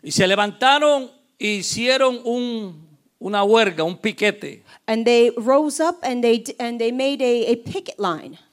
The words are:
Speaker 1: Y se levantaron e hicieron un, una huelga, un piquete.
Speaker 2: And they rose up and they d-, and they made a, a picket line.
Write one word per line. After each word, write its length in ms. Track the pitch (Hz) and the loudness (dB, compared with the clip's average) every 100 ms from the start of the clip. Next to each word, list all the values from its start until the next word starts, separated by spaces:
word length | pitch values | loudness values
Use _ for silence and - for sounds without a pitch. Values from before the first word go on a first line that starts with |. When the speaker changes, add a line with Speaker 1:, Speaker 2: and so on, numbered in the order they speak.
Speaker 1:
Y 120 | - | -8
se 160 | - 185 | 0 2
levantaron 840 | 196 208 - 262 285 294 285 247 _ _ - | 2 0 0 2 4 4 0 -2 _ _ -8
e 160 | 208 202 | -4 -4
hicieron 640 | 175 214 247 262 262 247 | -4 -4 0 2 2 0
un, 640 | 240 247 247 226 202 156 160 147 _ _ | -4 -4 -4 -6 -8 -14 -20 _ _ _
una 220 | 190 208 | -6 0
huelga, 400 | 202 226 208 160 | 4 4 4 0
un 160 | 160 180 | -4 -2
piquete. 640 | 220 180 208 202 139 - _ - - | -6 0 -2 -2 -10 -16 _ -18 -4
Speaker 2:
And 180 | 220 | -2
they 260 | 226 240 240 233 | 2 4 4 2
rose 440 | 220 277 302 - | 2 2 2 -2
up 160 | 320 349 | -2 -2
and 180 | - 247 | -6 -2
they 160 | 233 233 | 0 0
d-, 160 | 233 - | -2 -10
and 180 | 240 233 | -8 -4
they 120 | 226 | -4
made 280 | 247 269 269 | -2 -4 -2
a, 320 | 254 240 226 | 0 0 0
a 40 | 233 | -2
picket 420 | - 392 - - | -4 -10 -10 -6
line. 400 | 196 156 135 160 _ | -6 -6 -10 -20 _